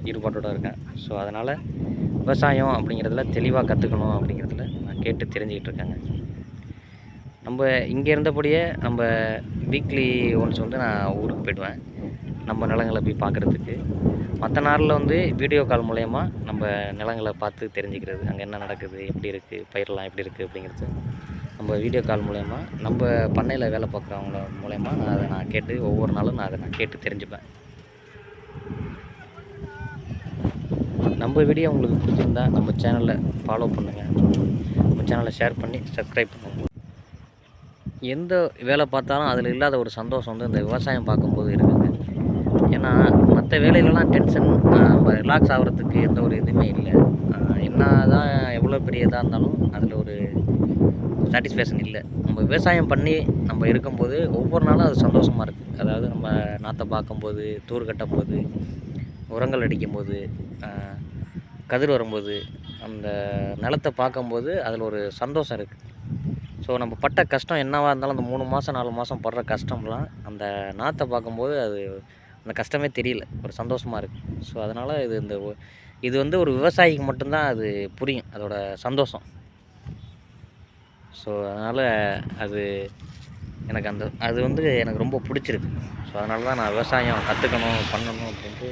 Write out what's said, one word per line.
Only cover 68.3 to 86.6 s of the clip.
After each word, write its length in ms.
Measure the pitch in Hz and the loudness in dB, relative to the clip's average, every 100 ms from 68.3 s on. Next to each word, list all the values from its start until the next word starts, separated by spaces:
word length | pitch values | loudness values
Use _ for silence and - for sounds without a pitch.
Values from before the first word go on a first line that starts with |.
| 131 | -4
மாசம், 300 | 131 131 139 | -2 -2 -2
நாலு 160 | 131 123 | -4 -4
மாசம் 300 | 117 120 127 | -4 -6 -4
படுற 200 | 113 117 117 | -4 -4 -2
கஷ்டம்லாம் 540 | 107 - 123 110 117 151 - | -4 -2 -6 -6 -6 -8 -10
அந்த 500 | 107 104 101 101 98 98 | -14 -8 -6 -6 -6 -4
நாத்தை 300 | 131 151 135 | -4 -2 -2
பார்க்கும்போது 540 | 120 113 113 131 143 | -2 -4 -4 -2 -2
அது, 420 | 113 101 98 98 - - - - | -2 -4 -8 -10 -16 -20 -20 -18
அந்த 120 | 110 | -10
கஷ்டமே 340 | 110 110 147 143 | -6 -4 -2 -2
தெரியல, 360 | 127 123 113 - - | -2 -2 -4 -8 -10
ஒரு 100 | 107 - | -10 -8
சந்தோஷமா 340 | 120 123 120 110 | -4 -4 -4 -8
இருக்கு. 220 | 98 - - - | -8 -12 -10 -10
So, 220 | - 113 | -10 -8
அதனால 420 | 107 113 131 151 | -6 -6 -4 -4
இது 160 | 123 110 | -2 -4
இந்த 200 | 101 101 | -4 -6
ஒ-, 160 | 101 107 - - - - | -8 -12 -18 -20 -20 -6
இது 180 | 123 131 | -2 0
வந்து 200 | 143 180 | 2 2
ஒரு 140 | 160 | 2
விவசாயிக்கு 520 | 127 160 170 175 147 | 4 4 6 4 4
மட்டும்தான் 420 | 135 131 139 156 143 | -4 -4 -2 0 0
அது 440 | 113 107 101 98 | -2 -4 -4 -8
புரியும், 300 | - 131 127 - | -6 -4 -4 -8
அதோட 380 | 107 104 104 98 | -12 -8 -6 -8
சந்தோஷம். 640 | 95 123 135 131 - - - - _ _ - - - - - - - - _ - _ _ _ - | -8 -4 0 -2 -4 -16 -20 -20 _ _ -20 -18 -16 -18 -20 -20 -20 -20 _ -20 _ _ _ -20
So, 380 | - - 104 101 | -16 -8 -6 -6
அதனால 300 | 101 110 127 127 110 101 98 - 95 | -6 -4 0 2 2 0 -2 -8 -8
அது 520 | 104 104 101 98 98 - - - - - - - 120 | -6 -4 -4 -6 -8 -14 -18 -18 -18 -16 -16 -12 -6
எனக்கு 200 | 110 104 | -6 -4
அந்த, 220 | 104 107 - | -6 -8 -4
அது 240 | 117 117 | -2 0
வந்து 360 | 127 139 160 123 | 0 2 2 2
எனக்கு 200 | 113 110 | 0 -2
ரொம்ப 220 | 117 131 - | -2 -2 -4
பிடிச்சிருக்கு. 420 | 135 - - - - - - - | -4 -2 -4 -4 -6 -8 -12 -10
So, 20 | |
அதனால 280 | 104 107 113 | -6 -4 -2
தான் 140 | 123 | -2
நான் 140 | 127 | 0